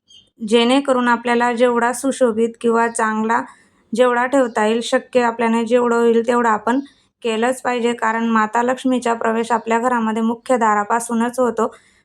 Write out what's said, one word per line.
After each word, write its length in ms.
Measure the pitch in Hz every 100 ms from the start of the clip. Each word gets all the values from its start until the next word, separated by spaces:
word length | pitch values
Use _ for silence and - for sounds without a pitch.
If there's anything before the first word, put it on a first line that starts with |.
| _ - _ - 220
जेणेकरून 600 | 233 233 269 285 247 240
आपल्याला 440 | 233 240 240 240
जेवढा 400 | 233 247 233 233
सुशोभित 560 | 247 269 254 254 220 233 233
किंवा 280 | 233 226 233
चांगला 540 | 226 220 220 220 240 247 - _ _ -
जेवढा 320 | 208 247 240 254
ठेवता 400 | 277 247 226 214
येईल, 140 | 233
शक्य 400 | 233 254 247 247
आपल्याने 420 | 240 226 226 226
जेवढं 320 | 220 247 240 233
होईल 300 | 233 226 233
तेवढं 220 | 240 240
आपण 320 | 208 226 262 277 _ _ _
केलंच 400 | 233 220 240 254
पाहिजे, 300 | 254 247 233
कारण 340 | 233 226 226 233
माता 360 | 226 214 233
लक्ष्मीचा 520 | 247 254 262 247 240
प्रवेश 380 | 226 226 226 226
आपल्या 260 | 226 226 226
घरामध्ये 440 | 247 240 220 220
मुख्य 340 | 226 233 - 254
दारापासूनच 840 | 220 208 202 233 233 226 240 240
होतो. 340 | 240 226 233 - _ _